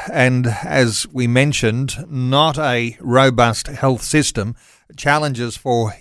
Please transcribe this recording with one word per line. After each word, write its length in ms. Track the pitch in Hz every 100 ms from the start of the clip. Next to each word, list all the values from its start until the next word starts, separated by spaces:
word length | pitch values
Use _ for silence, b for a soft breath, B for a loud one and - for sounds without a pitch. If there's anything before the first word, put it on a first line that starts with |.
| B
and, 340 | 156 127 127 123
as 600 | 104 - 143 120 101 -
we 160 | 127 120
mentioned, 800 | 123 143 135 113 117 135 - 170
not 520 | 139 127 139 160 156
a 400 | 147 120 117 113
robust 680 | 123 123 135 120 120 107 -
health 340 | 139 135 120
system, 540 | - 156 139 - 104 117 b b b
challenges 600 | 156 147 147 151 120 120 -
for 380 | 139 120 110 -